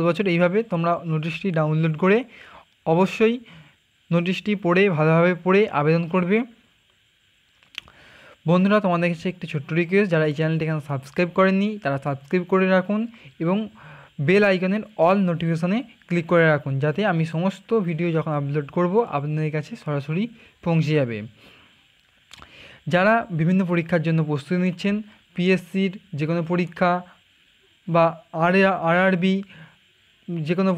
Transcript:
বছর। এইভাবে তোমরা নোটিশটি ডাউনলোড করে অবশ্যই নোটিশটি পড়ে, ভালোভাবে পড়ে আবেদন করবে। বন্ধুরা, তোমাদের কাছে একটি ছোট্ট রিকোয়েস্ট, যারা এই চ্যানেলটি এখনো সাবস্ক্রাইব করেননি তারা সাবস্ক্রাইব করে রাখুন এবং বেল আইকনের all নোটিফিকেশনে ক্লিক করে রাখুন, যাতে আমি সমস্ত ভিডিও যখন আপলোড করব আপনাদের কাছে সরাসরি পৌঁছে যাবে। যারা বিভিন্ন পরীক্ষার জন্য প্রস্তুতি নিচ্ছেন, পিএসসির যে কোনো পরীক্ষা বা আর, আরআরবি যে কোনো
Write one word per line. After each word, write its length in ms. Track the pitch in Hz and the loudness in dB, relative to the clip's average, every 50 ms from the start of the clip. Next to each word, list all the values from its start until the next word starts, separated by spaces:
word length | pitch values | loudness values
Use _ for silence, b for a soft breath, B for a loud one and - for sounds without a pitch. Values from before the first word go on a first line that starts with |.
| 165 | 4
বছর। 180 | 170 165 170 208 190 170 | 2 0 0 0 0 2
এইভাবে 260 | 170 175 175 180 214 233 226 | 2 2 2 2 0 -2 -2
তোমরা 200 | 180 165 165 170 170 - 175 165 156 | -2 -2 0 0 0 -2 -2 -4 -4
নোটিশটি 340 | 156 151 170 160 - - 196 165 | -4 -4 -6 -6 -6 -6 -4 -2
ডাউনলোড 380 | 160 156 151 156 156 160 160 156 151 190 | 0 0 0 0 0 0 0 0 0 2
করে 140 | 185 202 233 269 B B B B B B B B B _ _ - 160 165 | 2 2 2 0 B B B B B B B B B _ _ -2 0 2
অবশ্যই 420 | 170 190 190 - - 220 226 240 254 - B B B B B B B B _ _ _ _ - | 2 2 0 0 0 0 0 0 -2 -8 B B B B B B B B _ _ _ _ -2
নোটিশটি 400 | 170 175 175 180 185 - - 208 208 202 - | -2 0 0 -2 -4 -4 -2 -4 -4 -2 0
পড়ে, 180 | 170 175 180 202 202 170 | 2 2 4 4 2 2
ভালোভাবে 360 | 147 156 160 160 165 170 180 180 175 - | 2 2 4 4 4 4 2 2 0 0
পড়ে 160 | 185 185 196 214 220 - 147 | 2 2 4 2 2 0 0
আবেদন 240 | 147 156 165 170 175 160 175 | 2 2 2 0 0 -2 -2
করবে। 240 | 185 175 175 208 226 254 - - _ _ _ _ _ _ _ _ _ _ _ _ _ _ _ _ _ _ _ _ _ _ _ - - - B B B B B B B B B B B B 160 | -2 0 0 0 -2 -2 -4 -10 _ _ _ _ _ _ _ _ _ _ _ _ _ _ _ _ _ _ _ _ _ _ _ -20 -20 -20 B B B B B B B B B B B B 2
বন্ধুরা, 280 | 175 180 185 196 208 214 202 | 2 4 4 4 2 2 2
তোমাদের 220 | 185 175 170 175 175 | 2 0 0 0 -2
কাছে 160 | 170 165 - 185 180 | -2 -4 -6 -8 -8
একটি 120 | - - 160 - | -8 -8 -8 -8
ছোট্ট 160 | 147 131 - 156 165 | -8 -6 -4 -2 -2
রিকোয়েস্ট, 300 | 175 165 185 196 214 190 165 | -2 0 0 0 0 2 0
যারা 120 | 156 156 156 | 0 0 0
এই 60 | 147 | 0
চ্যানেলটি 260 | 143 160 156 160 160 160 | -2 -2 -2 -2 -2 -2
এখনো 180 | 156 156 156 - - | -2 -4 -4 -6 -6
সাবস্ক্রাইব 400 | 143 135 - - - - 175 170 175 | -8 -8 -8 -6 -4 -2 -2 0 2
করেননি 320 | 190 190 190 190 190 202 214 214 208 - | 2 2 2 2 2 0 -2 -4 -4 -4
তারা 140 | 139 139 135 - | -4 -4 -4 -4
সাবস্ক্রাইব 380 | 147 139 135 - - 190 180 175 180 | -6 -6 -6 -6 -4 -2 -2 -2 0
করে 140 | 190 190 190 185 185 | 0 0 2 2 2
রাখুন 260 | 185 180 190 208 214 233 233 B B B B B - 165 | 2 0 0 -2 -4 -4 -6 B B B B B -4 -2
এবং 140 | 165 190 214 220 208 - B B B B B B B B - 143 | -2 -2 -2 -4 -6 -12 B B B B B B B B -4 0
বেল 160 | 139 185 208 208 202 | 2 4 4 4 4
আইকনের 340 | 190 180 185 185 196 220 208 - - - 160 | 2 2 0 -2 -2 -2 -4 -6 -2 2 2
all 120 | 175 196 202 190 175 | 4 4 4 2 0
নোটিফিকেশনে 500 | 170 156 170 165 165 156 175 180 202 240 285 B B B B | 0 0 0 -2 -2 0 0 -2 -2 -2 -4 B B B B
ক্লিক 180 | - 175 170 165 165 | -4 -4 -2 0 2
করে 140 | 180 170 165 160 151 | 4 4 4 4 2
রাখুন, 200 | 139 - 143 135 135 143 | 0 -2 -4 -4 -2 -2
যাতে 180 | 151 147 185 208 208 | -2 -2 0 -2 0
আমি 120 | 175 160 160 165 - | 0 0 -2 -2 -2
সমস্ত 360 | 160 180 196 190 - - - 226 226 185 | -2 -2 -2 -4 -6 -4 -2 -2 0 0
ভিডিও 200 | 170 165 156 175 170 160 | -2 -4 -2 -2 -2 -2
যখন 140 | 160 151 160 151 147 | -2 -2 -2 -2 -4
আপলোড 280 | 143 139 143 151 143 135 - | -2 -2 -4 -4 -4 -4 -2
করব 160 | 180 180 175 185 226 233 - - | -2 0 0 2 0 0 0 -2
আপনাদের 360 | 143 139 151 151 156 156 156 147 | -4 -4 -4 -4 -2 -2 -2 -4
কাছে 160 | 156 151 - 233 - - | -6 -6 -8 -12 -10 -6
সরাসরি 400 | 151 147 143 135 143 156 175 220 233 B B B B B B - | -6 -6 -4 -4 -4 -4 -4 -4 -6 B B B B B B -4
পৌঁছে 280 | 175 165 165 147 147 156 151 | 0 0 0 2 2 0 0
যাবে। 180 | 135 120 113 107 104 120 - b b b b b b b b b b b b _ _ _ _ _ _ _ - B B B B B B B B B B 147 156 | 0 -2 -4 -8 -10 -12 -16 b b b b b b b b b b b b _ _ _ _ _ _ _ -20 B B B B B B B B B B -2 0
যারা 200 | 175 190 214 226 233 - - 175 151 | 2 4 4 2 2 0 -2 -2 0
বিভিন্ন 220 | 160 170 185 190 190 170 | 0 2 2 2 0 0
পরীক্ষার 300 | 175 170 165 165 185 170 147 | 0 -2 0 0 0 0 0
জন্য 120 | 165 160 160 156 151 | 0 0 0 0 0
প্রস্তুতি 300 | 147 139 - - 180 180 180 | -2 -4 -4 -2 -2 0 0
নিচ্ছেন, 300 | 185 180 - - 202 208 214 214 B B B B B - | -2 -2 -2 -4 -4 -4 -4 -6 B B B B B -6
পিএসসির 580 | - 175 185 185 185 185 - - 190 190 190 180 214 _ - - 139 | -2 0 2 0 0 -2 -4 -4 -2 -2 -2 -4 -8 _ -12 -8 -6
যে 60 | 156 147 | -4 -2
কোনো 120 | 165 175 160 160 | -2 -2 -2 -2
পরীক্ষা 400 | 180 175 180 170 - - 185 175 175 180 180 B B B B _ _ _ _ _ _ _ _ _ _ _ - - 165 | -2 -2 -2 -2 -2 0 0 0 0 -2 -4 B B B B _ _ _ _ _ _ _ _ _ _ _ -6 0 2
বা 120 | 170 165 165 165 - - _ - 160 165 | 4 4 2 0 -4 -14 _ -4 0 0
আর, 100 | 175 185 196 196 190 190 160 165 165 | 2 4 4 4 2 2 0 0 2
আরআরবি 460 | 170 180 185 190 190 170 180 190 190 196 202 B B B B B B B B _ _ _ _ _ _ _ _ - 175 170 151 | 2 4 4 2 2 2 2 0 0 -2 -4 B B B B B B B B _ _ _ _ _ _ _ _ -8 -8 -6 -4
যে 60 | 147 180 180 | -4 -2 0
কোনো 120 | 190 190 180 | 0 0 0